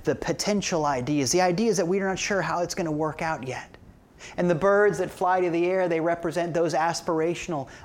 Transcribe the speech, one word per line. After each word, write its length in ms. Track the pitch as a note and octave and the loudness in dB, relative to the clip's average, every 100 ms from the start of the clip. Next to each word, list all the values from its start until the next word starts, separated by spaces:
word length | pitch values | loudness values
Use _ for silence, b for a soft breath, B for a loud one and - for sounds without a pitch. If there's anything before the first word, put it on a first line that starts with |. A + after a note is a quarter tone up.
the 120 | - C#3 | -2 -2
potential 680 | - D#3+ - G#3 - E3+ D3 | -2 -2 0 0 0 0 0
ideas, 460 | C3+ B2+ D3 B2+ | 0 0 0 2
the 100 | E3+ | 2
ideas 360 | F3+ F3 A#3 F#3 | 2 2 2 2
that 100 | E3+ | 2
we're 200 | G3 F#3+ | 2 0
not 120 | F#3+ | -2
sure 220 | - G3 | -2 -2
how 180 | D#3+ E3 | 0 -2
it's 140 | F3+ - | -4 -4
gonna 160 | E3 | -4
work 300 | D3+ D#3 C#3+ | -2 -2 -2
out 260 | D#3+ D#3+ B2+ | -4 -4 -6
yet. 300 | B2 - - - - - B B B | -10 -12 -20 -20 -20 -20 B B B
And 120 | F3 | 2
the 60 | E3 | 4
birds 420 | G3 G3+ G#3 E3 | 4 6 4 2
that 140 | F3 | -4
fly 300 | - F#3 F#3 | -2 0 2
to 80 | F3+ | 2
the 160 | E3 F3 | 2 2
air, 200 | F#3 F3+ | 2 2
they 120 | E3 | 0
represent 540 | E3 E3+ E3+ D#3+ E3+ | 0 0 -2 -2 -2
those 200 | E3 E3 | 0 2
aspirational 960 | D#3+ E3 E3 - D#3+ D#3+ E3+ - D3+ B2+ B | 2 0 -2 -2 0 0 -2 -4 -6 -6 B